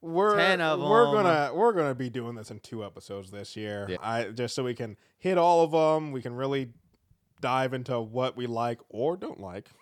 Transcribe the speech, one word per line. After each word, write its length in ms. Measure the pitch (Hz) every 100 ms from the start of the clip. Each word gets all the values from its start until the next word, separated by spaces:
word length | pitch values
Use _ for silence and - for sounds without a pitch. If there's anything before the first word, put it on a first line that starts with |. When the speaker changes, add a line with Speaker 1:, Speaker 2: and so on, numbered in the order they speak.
Speaker 1:
We're, 340 | 165 170 208 202
Speaker 2:
Ten 240 | 180 180
of 180 | 160 147
Speaker 1:
we're 280 | 143 226 233
Speaker 2:
'em. 60 | 214
Speaker 1:
gonna, 360 | 185 156 143
we're 200 | 160 233
gonna 220 | 185 143 127
be 140 | 123
doing 260 | 123 117 117
this 160 | 104
in 80 | 107
two 260 | - 113 101
episodes 460 | 95 - 101 95
this 240 | 101 98 107
year. 300 | 107 101 101
Speaker 2:
Yeah. 80 | 90
Speaker 1:
I, 240 | 110 117 107
just 280 | 113 117 -
so 80 |
we 120 | 127 120
can 220 | 117 104 _ _
hit 200 | 185 180
all 260 | 170 170
of 100 | 160
'em. 380 | 160 156 156 151
We 100 | 131
can 140 | 120 120
really 340 | 135 139 120 - _ _ _ _ _ _
dive 320 | 127 131 131
into 260 | 127 123 120
what 380 | 110 120 127 123
we 80 | 120
like 320 | 113 120 117 -
or 300 | 107 143 190
don't 240 | 302 -
like 260 | 95 95 - _